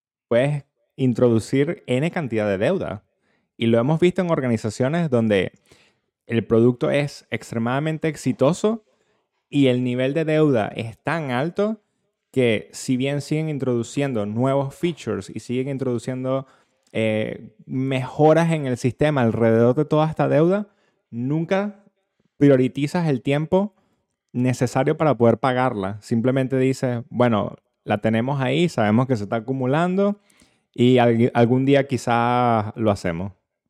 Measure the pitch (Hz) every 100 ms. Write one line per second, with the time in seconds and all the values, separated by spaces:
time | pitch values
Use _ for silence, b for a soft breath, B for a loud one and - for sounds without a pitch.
0 | _ _ - 117 139 147 - _ _ -
1 | 127 117 123 113 - 135 147 175 - 127
2 | 160 185 139 110 104 95 120 185 82 101
3 | _ _ _ _ _ - 113 117 127 160
4 | 180 190 175 151 127 113 113 - 127 170
5 | 165 120 110 101 90 _ b b b b
6 | b _ - 117 98 113 120 123 151 139
7 | 143 - - 117 - 113 113 135 156 156
8 | 160 143 131 110 135 180 214 226 _ _
9 | _ _ _ _ _ 143 135 123 123 123
10 | 131 151 156 156 156 123 101 - 113 -
11 | - 165 143 123 160 175 208 220 _ _
12 | _ _ _ 131 120 107 - - - 127
13 | 135 143 - 151 160 143 127 120 113 -
14 | 139 117 104 110 131 139 135 - 175 156
15 | - 98 - - - 123 135 135 127 120
16 | 131 127 131 135 135 b b b _ -
17 | 110 107 117 107 - _ - 135 135 131
18 | 127 - 151 160 165 160 135 123 131 -
19 | 147 143 117 110 113 113 117 127 147 151
20 | 156 151 139 139 170 196 202 _ _ _
21 | _ 117 127 156 165 190 208 202 _ _
22 | _ _ _ - 143 131 127 139 143 180
23 | 160 127 139 143 156 185 208 _ _ _
24 | _ _ _ 123 127 127 123 131 135 156
25 | 156 117 117 110 135 127 127 110 95 104
26 | - 117 123 131 131 135 131 131 127 120
27 | - 113 120 107 - - _ _ - 104
28 | 110 113 127 143 127 143 175 - 104 110
29 | 127 120 101 117 110 135 127 147 175 185
30 | 202 208 b b b b b - 120 127
31 | 120 117 120 123 117 127 135 139 135 117
32 | - 117 120 123 120 113 107 - 107 101
33 | 90 85 95 - _ _ _